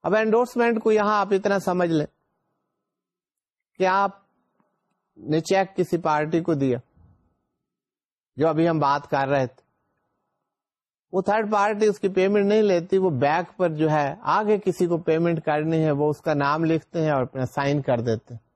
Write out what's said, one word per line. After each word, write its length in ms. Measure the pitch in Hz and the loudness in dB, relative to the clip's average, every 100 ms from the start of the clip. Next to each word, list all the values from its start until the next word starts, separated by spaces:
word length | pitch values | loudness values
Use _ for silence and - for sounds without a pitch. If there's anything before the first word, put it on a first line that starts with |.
اب 120 | 165 214 | 0 0
انڈورسمنٹ 680 | 220 226 240 240 233 226 | 2 2 0 0 0 0
کو 80 | 220 | 2
یہاں 280 | 214 208 214 | 2 2 0
آپ 80 | 196 | 0
اتنا 280 | 196 202 196 | 0 0 -2
سمجھ 300 | 190 180 175 | 0 0 0
لیں 160 | 160 147 _ _ _ _ _ _ _ _ _ _ _ _ _ _ _ _ - | 0 -2 _ _ _ _ _ _ _ _ _ _ _ _ _ _ _ _ -2
کہ 80 | 185 | 0
آپ 360 | 190 202 - _ _ _ _ _ _ _ _ _ - | 2 0 -4 _ _ _ _ _ _ _ _ _ -18
نے 220 | 120 156 | -4 -4
چیک 380 | 156 190 190 - | 0 0 0 -4
کسی 200 | 175 170 | -2 -2
پارٹی 420 | 165 151 151 165 | 0 -2 0 -2
کو 140 | 170 | -2
دیا، 240 | 151 135 120 _ _ - _ _ _ _ _ _ _ _ _ _ _ _ 123 | -2 0 -2 _ _ -20 _ _ _ _ _ _ _ _ _ _ _ _ -2
جو 120 | 160 | -2
ابھی 220 | 156 170 | 2 0
ہم 100 | 160 | 2
بات 300 | 143 143 - | 0 -2 -2
کر 180 | 139 135 | -4 0
رہے 200 | 139 127 | -2 -2
تھے، 140 | _ _ _ _ _ _ _ _ _ _ _ _ _ _ _ _ | _ _ _ _ _ _ _ _ _ _ _ _ _ _ _ _
وہ 100 | 185 | -4
تھرڈ 300 | 190 214 208 | 0 -2 0
پارٹی 340 | 208 208 208 214 | 0 0 2 0
اس 140 | 196 | 0
کی 100 | 196 | -2
پیمنٹ 360 | 185 190 208 196 | 0 2 2 2
نہیں 160 | 214 | 2
لیتی، 360 | 208 175 170 190 | 4 2 0 0
وہ 120 | 185 | 0
بیک 480 | 135 139 160 170 - | 0 0 0 -4 -4
پر 120 | 180 | -4
جو 220 | 151 156 | 0 0
ہے 240 | 151 143 190 | 2 0 -4
آگے 360 | 143 175 208 208 196 | -2 0 2 0 0
کسی 200 | 170 175 | -2 -2
کو 120 | 165 | 0
پیمنٹ 460 | 165 160 170 160 | 0 0 2 0
کرنی 420 | 160 151 156 160 156 | -2 -2 0 0 0
ہے، 60 | |
وہ 180 | 143 151 | 0 -2
اس 120 | 147 | -2
کا 120 | - | -2
نام 320 | 147 143 156 165 | 0 0 0 0
لکھتے 360 | 160 - 175 | -2 -2 -4
ہیں 100 | 156 | 0
اور 100 | 139 | 0
اپنا 240 | 123 135 127 | -2 -4 -6
سائن 360 | - 139 147 | -2 -2 -2
کر 180 | 139 120 | 0 -2
دیتے 340 | 117 113 _ | 0 -4 _
ہیں 140 | 120 _ | -20 _